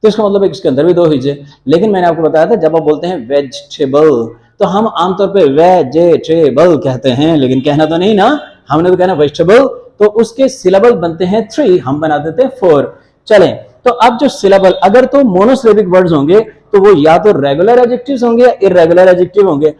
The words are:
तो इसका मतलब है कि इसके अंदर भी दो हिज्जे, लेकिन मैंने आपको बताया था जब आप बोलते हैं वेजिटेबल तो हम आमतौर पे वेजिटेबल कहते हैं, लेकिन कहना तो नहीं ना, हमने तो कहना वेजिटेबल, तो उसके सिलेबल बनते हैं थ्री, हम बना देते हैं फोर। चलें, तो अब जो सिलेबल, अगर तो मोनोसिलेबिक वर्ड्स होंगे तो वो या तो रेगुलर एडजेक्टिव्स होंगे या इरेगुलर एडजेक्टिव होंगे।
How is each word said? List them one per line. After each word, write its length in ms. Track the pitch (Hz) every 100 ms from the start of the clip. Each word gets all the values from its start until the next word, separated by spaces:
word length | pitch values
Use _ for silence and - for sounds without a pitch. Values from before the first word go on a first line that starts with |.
तो 40 | 220
इसका 160 | 202
मतलब 200 | 208 202
है 60 | 196
कि 20 |
इसके 180 | - 165
अंदर 160 | 131
भी 80 | 165
दो 120 | 170
हिज्जे, 360 | 170 151 131 143 - _ -
लेकिन 240 | 160 214
मैंने 160 | 190 175
आपको 140 | 165
बताया 240 | 156 156
था 100 | 165 220
जब 180 | 156
आप 80 | 160
बोलते 240 | 151 147 170
हैं 100 | 185 113
वेजिटेबल 840 | 143 139 - - - 139 139 156 123 113 - _ _
तो 60 | 190
हम 200 | 190 220
आमतौर 400 | - 175 190 196
पे 160 | 196 156
वेजिटेबल 1200 | 139 170 180 135 147 175 147 - 165 151 120 175 151
कहते 320 | 139 131 135
हैं, 240 | 127 156 160
लेकिन 240 | 127 131
कहना 240 | 135 143
तो 120 | 156 165
नहीं 180 | 190
ना, 120 | 214 214 294 - _ _
हमने 200 | 147 180
तो 80 | 180
कहना 160 | 180
वेजिटेबल, 540 | 165 147 - 165 226 269 - - _
तो 60 | 208 214
उसके 260 | 226 - 269
सिलेबल 420 | - 180 190 240
बनते 300 | 214 170 165
हैं 220 | 180 208 208
थ्री, 300 | - - 180
हम 220 | 139 147
बना 180 | 156 147
देते 260 | 151 160
हैं 60 | 262 -
फोर। 360 | 180 147 - - _ _ -
चलें, 280 | 214 165 - - _
तो 60 | -
अब 260 | 233 226 233
जो 100 | 277
सिलेबल, 420 | - 196 196 190 -
अगर 220 | 185 233
तो 180 | 254 277
मोनोसिलेबिक 600 | 262 180 208 262 233 208 190
वर्ड्स 240 | 180 180
होंगे 280 | 160 143 202 226 - _
तो 120 | 202
वो 140 | 196 185
या 200 | 156 175
तो 140 | 208
रेगुलर 460 | 190 139 139 196 240
एडजेक्टिव्स 440 | 240 247 262 269
होंगे 200 | 240 233
या 80 | 247 -
इरेगुलर 440 | 190 180 165 170 185
एडजेक्टिव 420 | 180 180 202 196
होंगे। 240 | 147 151